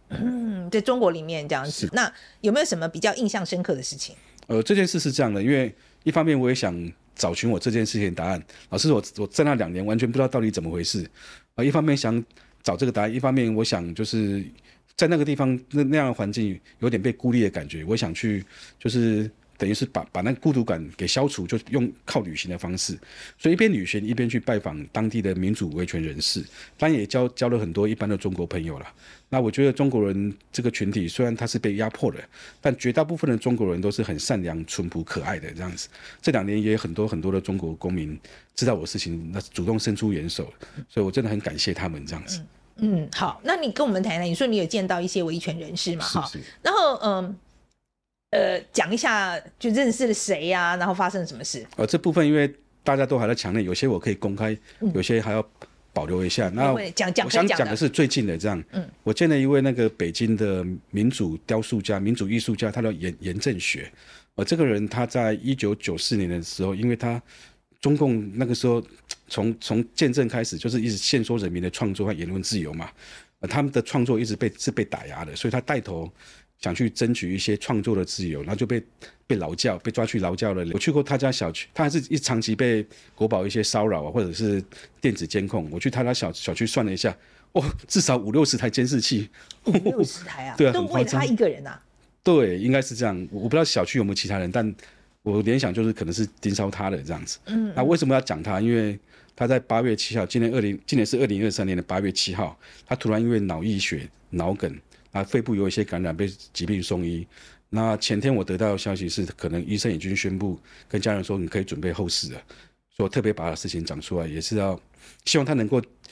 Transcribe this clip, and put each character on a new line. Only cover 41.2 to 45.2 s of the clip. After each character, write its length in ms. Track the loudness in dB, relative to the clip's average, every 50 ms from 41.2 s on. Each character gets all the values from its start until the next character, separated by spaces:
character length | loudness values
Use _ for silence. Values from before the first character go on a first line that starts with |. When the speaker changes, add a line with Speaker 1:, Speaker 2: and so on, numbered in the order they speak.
| 0
Speaker 2:
的 60 | 0
很 100 | -2 -2
感 180 | -4 -4 -4 -2
谢 140 | -2 -2 -2
他 160 | -2 -4 -6
们 160 | -6 -8 -8
这 100 | -10 -10
样 80 | -10 -8
子。 160 | -8 -10 -10 -10 -14 -18 _ _ _ _
Speaker 1:
嗯， 280 | -2 0 0 2 0 -2
嗯， 40 | -4 -4
好， 280 | -4 -2 -4 -4 -4 -2
那 140 | -2 -2
你 160 | 0 0 -2 0
跟 140 | 0 0
我 40 | 2
们 120 | 2 2 0
谈 160 | 0 0 0
谈， 80 | 0
你 80 | -2 0
说 120 | 0 2
你 100 | 2 2
有 100 | 2 0
见 200 | 0 0 0 0
到 140 | 0 0 0
一 80 | -2 -2
些 140 | -2 -2